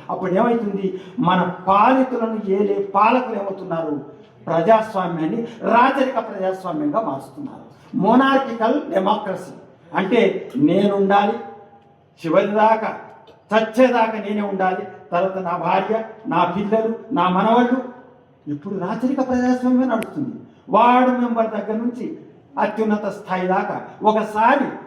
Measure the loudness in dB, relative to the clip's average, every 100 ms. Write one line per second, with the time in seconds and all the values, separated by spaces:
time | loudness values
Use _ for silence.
0 | -10 -6 -2 2 2 0 -2 -4 -4 -6
1 | -10 -2 2 2 0 -2 2 4 6 4
2 | 2 -2 -4 -4 -2 0 0 0 -2 2
3 | 4 2 0 -6 -6 -8 -6 -6 -4 -6
4 | -8 -18 -20 -14 -4 0 4 4 2 -2
5 | -2 -2 -2 -4 -6 -6 0 4 4 2
6 | 0 -2 -6 -4 -4 -4 -6 -4 -2 -2
7 | -2 -6 -12 -14 -14 -16 -20 -20 -8 -2
8 | 4 4 6 2 0 -2 0 0 -2 -2
9 | 0 -2 -4 -8 -10 -18 -20 _ -8 -4
10 | 0 2 2 0 -6 0 2 4 2 2
11 | 2 4 2 -2 -8 -18 -20 -20 _ _
12 | _ _ 0 2 2 4 4 2 -2 -8
13 | -14 -20 -20 -18 -2 0 0 4 4 4
14 | 0 -2 -4 -4 -2 -2 -2 -2 -8 -14
15 | -4 0 0 -2 -4 -2 0 0 0 -2
16 | -4 -10 -4 0 0 0 0 0 0 -4
17 | -4 0 0 2 4 4 4 0 -4 -14
18 | -20 -20 _ _ -10 -8 -8 -8 -6 -4
19 | -2 -2 -2 0 0 0 2 2 2 0
20 | -4 -6 -8 -8 -16 -20 0 4 6 6
21 | 4 2 0 0 -2 -2 -4 -4 -4 -4
22 | -10 -12 -16 -20 _ -4 -4 -2 0 0
23 | -2 -8 -6 -4 0 -2 -2 -6 -10 -4
24 | 0 0 0 0 2 2 0 -8